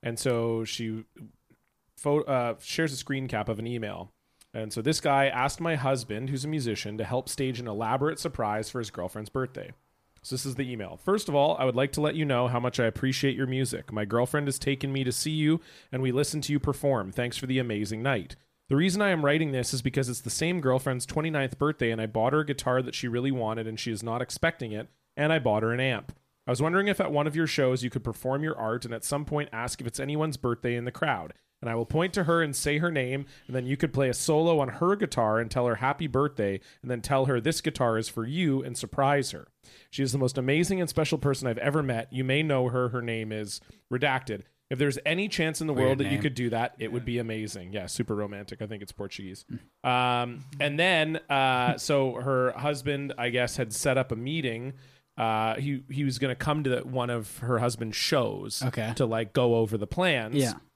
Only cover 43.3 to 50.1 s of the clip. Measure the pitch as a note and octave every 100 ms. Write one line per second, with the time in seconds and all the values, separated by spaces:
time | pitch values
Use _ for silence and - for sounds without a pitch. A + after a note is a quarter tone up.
43.3 | G#2+ G#2+ - - - _ B2+ C#3+ C3 C3
44.3 | G#2 - _ _ C3 C#3+ C3+ D3 E3+ G3+
45.3 | - D#3+ D#3 D#3+ C3+ C3 C3+ - C#3 A2
46.3 | B2+ B2 A2+ A#2+ - A2 A#2+ A#2+ A#2+ A2+
47.3 | A2 G#2+ G2+ F2+ G#2 F2+ - A2+ G#2 G2+
48.3 | G2+ G2+ - G#2+ G#2 G2 - G2+ - G2
49.3 | F#2+ - A#2+ - _ B2+ B2 B2